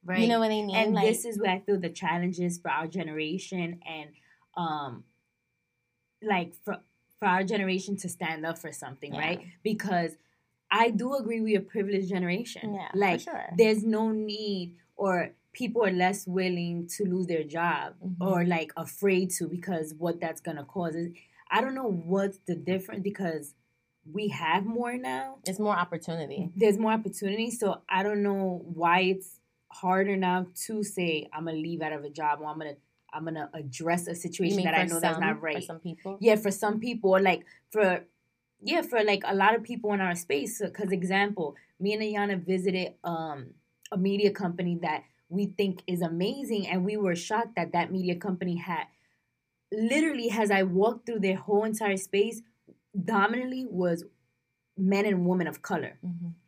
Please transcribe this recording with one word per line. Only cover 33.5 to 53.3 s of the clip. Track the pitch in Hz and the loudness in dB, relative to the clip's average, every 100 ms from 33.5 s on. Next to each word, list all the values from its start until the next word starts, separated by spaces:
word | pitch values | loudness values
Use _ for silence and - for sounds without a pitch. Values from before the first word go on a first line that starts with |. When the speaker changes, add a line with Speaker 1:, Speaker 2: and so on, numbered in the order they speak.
Speaker 1:
address | 165 143 123 165 175 175 | -10 -12 -6 0 0 -2
a | |
situation | 170 175 - 180 202 | -8 -8 -2 2 2
Speaker 2:
You | |
mean | 185 | 4
Speaker 1:
that | 160 | 2
I | 180 | 2
Speaker 2:
for | |
Speaker 1:
know | 165 | 2
that's | 170 160 | 0 2
Speaker 2:
some, | |
Speaker 1:
not | 160 156 | 0 0
Speaker 2:
for | |
Speaker 1:
right." | 160 151 | -2 -4
Speaker 2:
some | - 165 | -6 -10
people? | 180 165 196 196 | -10 -10 -10 2
Speaker 1:
Yeah, | 220 214 | 4 6
for | 214 | 2
some | 196 208 220 | 0 0 0
people, | 240 226 190 190 | -2 0 4 6
or, | |
like, | 190 170 - - _ | 6 2 -4 -20 _
for, | 214 196 175 - _ _ _ _ _ | 2 4 2 -4 _ _ _ _ _
yeah, | 208 339 | -2 0
for, | 330 240 | 2 2
like, | 214 196 - | 4 2 2
a | |
lot | 196 196 226 | 4 6 6
of | |
people | 220 240 208 | 0 -4 0
in | 202 | 0
our | 190 | 0
space. | 175 - 143 - - | -2 0 -2 -2 -4
So, | 185 | -6
'cause | - 202 | -4 -2
example, | 185 180 190 202 202 151 - _ _ | 0 0 2 0 0 -4 -6 _ _
me | 190 | -2
and | 214 | 0
Ayanna | 220 208 202 185 | 0 0 0 -2
visited, | 175 185 185 185 180 - | 0 0 2 0 -2 -6
um, | 175 165 160 143 127 - _ _ - | -6 -4 -4 -8 -12 -18 _ _ -6
a | 202 | 0
media | 190 202 208 | 0 4 2
company | 196 180 175 175 175 | 2 -4 -2 -2 0
that | 170 151 - _ _ | -2 -4 -6 _ _
we | 180 202 | -4 -4
think | - 202 175 - | 0 -2 -2 -4
is | 180 | -2
amazing, | 170 165 196 277 247 214 180 | -2 0 -2 -2 -4 -4 0
and | 180 | 0
we | 180 214 | 0 0
were | 190 175 | 0 0
shocked | - 220 233 - | 0 -2 0 -4
that | 170 | -2
that | 170 160 | 0 0
media | 190 180 | -2 -2
company | 175 208 180 180 | -2 -2 -2 -2
had, | 170 175 165 - _ _ _ _ _ _ _ _ | -4 -4 -6 -6 _ _ _ _ _ _ _ _
literally, | 214 226 285 311 277 233 | -2 2 4 2 2 -2
as | 214 208 | 2 4
I | 196 | 4
walked | 190 180 214 233 - | 4 4 4 2 -4
through | 226 | 0
their | 190 185 | 0 0
whole | - 202 | 2 2
entire | 220 214 214 190 | 2 0 0 0
space, | - 196 220 226 - _ _ - _ 202 | 0 2 2 0 -14 _ _ -20 _ -6
dominantly | 175 214 202 | 0 4 4